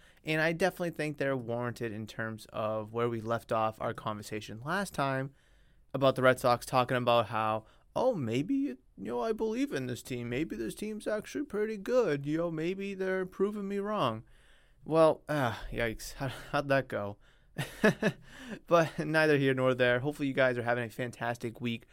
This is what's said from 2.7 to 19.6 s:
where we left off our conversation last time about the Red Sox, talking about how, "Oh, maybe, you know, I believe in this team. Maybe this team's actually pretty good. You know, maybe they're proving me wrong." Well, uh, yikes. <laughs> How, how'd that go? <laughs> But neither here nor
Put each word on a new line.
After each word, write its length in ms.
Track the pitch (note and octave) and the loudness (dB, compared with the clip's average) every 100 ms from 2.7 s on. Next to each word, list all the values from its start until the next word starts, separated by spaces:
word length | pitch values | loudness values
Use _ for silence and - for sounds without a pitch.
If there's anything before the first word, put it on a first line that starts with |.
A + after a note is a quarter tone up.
| A2 G#2+ | -2 -4
where 160 | A2+ A#2+ | -2 0
we 100 | A#2 | -2
left 320 | A2 A#2 - | -2 -2 0
off 260 | A2+ A2 - | 0 0 -2
our 140 | A#2 | -6
conversation 720 | A2+ A2 G#2 G#2 G#2+ G#2 A2 | -4 -6 -6 -6 -8 -8 -10
last 300 | C3+ F#3 G3 | -4 -4 -4
time 380 | - C#3 C3+ C3+ - _ _ _ _ _ | -2 -2 -2 -4 -10 _ _ _ _ _
about 220 | C3+ C3+ | 2 2
the 80 | C3 | 6
Red 180 | B2+ B2 | 4 6
Sox, 240 | B2 A#2+ | 4 2
talking 320 | - C3 B2 B2+ | 2 2 4 2
about 300 | A#2+ A#2 G#2+ | 4 4 4
how, 380 | A2 A2 A2 - _ _ | 0 0 0 -4 _ _
"Oh, 200 | - B3+ | 0 0
maybe, 400 | G3+ A2+ A#2+ F3+ | 2 0 0 0
you 240 | C4+ C#4 B3 _ - | 0 -2 -6 _ -12
know, 240 | G3+ A#3+ | -6 -2
I 120 | A3+ | -2
believe 380 | A3 A3 A3+ C#4 | -2 -2 -2 -2
in 160 | D3 B2+ | -2 -4
this 160 | A#2 | -6
team. 280 | - B2 A#2+ | -6 -6 -2
Maybe 260 | B2 E3 A3 | -2 -2 -4
this 180 | A3 | -6
team's 320 | - G#3 G#3+ G#3+ | -6 -8 -6 -4
actually 380 | G#3+ - C#4 | -4 -4 -6
pretty 320 | C#4+ G3+ G#3+ G#3+ | -4 -2 -2 -4
good. 480 | G3+ B3 G#3 C#3+ | 0 2 4 0
You 140 | C#3+ D#3 | -2 -2
know, 120 | E3+ | -2
maybe 440 | D#3 E3 F#3+ G3 | -2 -4 -4 -6
they're 320 | F#3+ F#3+ F#3 F#3 | -4 -2 -2 -2
proving 420 | - G3 G#3 G3 | 0 -2 -2 -4
me 120 | G3+ | -4
wrong." 420 | G3+ G#3 C3+ A2 - - - - _ _ | -2 0 0 -2 -10 -20 -20 -20 _ _
Well, 420 | - D#3+ D#3+ - - | 0 6 6 4 -2
uh, 260 | D3+ B2 G#2 - | 0 0 -2 -6
yikes. 440 | A#2 A#2 G#2 - | -4 -4 -4 -10
<laughs> 40 | - | -6
How, 120 | C3+ - - | -6 -8 -4
how'd 160 | C#3+ C#3+ | -2 2
that 200 | C3+ C3+ | 2 0
go? 300 | G#2+ G2+ G2+ _ _ _ - | -4 -6 -10 _ _ _ -10
<laughs> 1080 | - - A3 - G#3+ - - - B3+ G#3+ - | -10 2 4 4 0 -2 -14 -18 -14 -10 4
But 320 | E3+ D#3+ - | 4 4 0
neither 400 | D3+ D#3+ D#3 C#3+ | 0 4 6 6
here 160 | C3+ | 4
nor 200 | C3 | 4